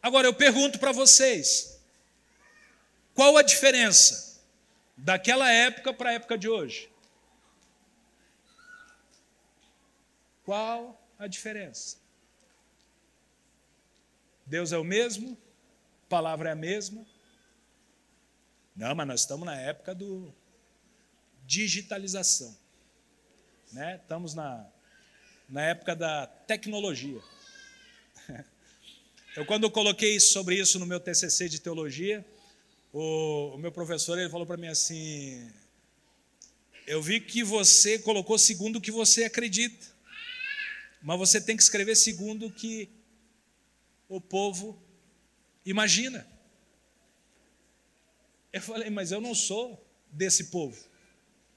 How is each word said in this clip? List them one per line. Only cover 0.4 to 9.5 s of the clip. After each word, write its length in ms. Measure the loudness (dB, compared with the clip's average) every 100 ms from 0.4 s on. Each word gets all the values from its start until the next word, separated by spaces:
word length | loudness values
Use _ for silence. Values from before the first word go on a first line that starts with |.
| 6 6 2 2
pra 140 | -2
vocês: 880 | 6 8 10 8 2 0 -2 -2 -16 _ _ _ _ _ _ _ -20 -20 _ _ _ _
qual 240 | 6 8 10
a 40 |
diferença 960 | 8 6 6 6 6 8 8 4 -12 -20 _ _ _ _ _
daquela 560 | -8 0 0 2 4 6
época 440 | 6 4 0 -8
pra 180 | -4 -4
época 240 | -4 -4 -6
de 100 | -2
hoje? 460 | -4 -4 -10 -16 _ _ _ _ _ _ _ _ _ _ _ _ _ _ _ _ _ -20 -20 -20 _ _ _ _ _ _